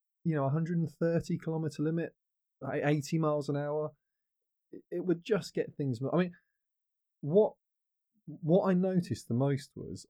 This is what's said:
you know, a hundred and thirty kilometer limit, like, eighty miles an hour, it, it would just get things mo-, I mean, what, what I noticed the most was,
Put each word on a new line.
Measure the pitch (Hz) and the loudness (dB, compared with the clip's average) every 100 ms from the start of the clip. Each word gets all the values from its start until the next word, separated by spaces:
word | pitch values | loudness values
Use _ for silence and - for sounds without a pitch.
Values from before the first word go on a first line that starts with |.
| _ _ | _ _
you | - | -2
know, | 156 135 | 0 2
a | |
hundred | 151 165 170 | 0 0 0
and | 160 | 0
thirty | - 165 165 - 170 | 0 0 0 0 -4
kilometer | - 160 160 - | -2 -4 -4 -2
limit, | 151 165 165 - _ _ _ _ | 0 0 -2 -8 _ _ _ _
like, | - 135 | -6 -2
eighty | 143 151 139 165 | 2 0 0 0
miles | 156 151 139 | 2 0 0
an | 143 | -2
hour, | 147 151 151 - _ _ _ _ _ _ _ | -2 -2 -4 -8 _ _ _ _ _ _ _
it, | - - | -20 -10
it | 175 | -4
would | 180 165 | -2 -2
just | - 202 - | 0 -2 -2
get | - - - | -4 -4 -4
things | 139 117 | -4 -4
mo-, | 135 | 0
I | 160 | 0
mean, | 180 175 _ _ _ _ _ _ _ _ | 0 -4 _ _ _ _ _ _ _ _
what, | 143 180 214 - _ _ _ _ _ _ - | 0 4 4 0 _ _ _ _ _ _ -18
what | 147 156 175 185 | -8 2 4 4
I | |
noticed | 180 190 185 175 113 - | 2 2 0 0 -6 -2
the | |
most | 120 139 139 - | 0 2 0 -4
was, | - - 92 | -12 -12 -12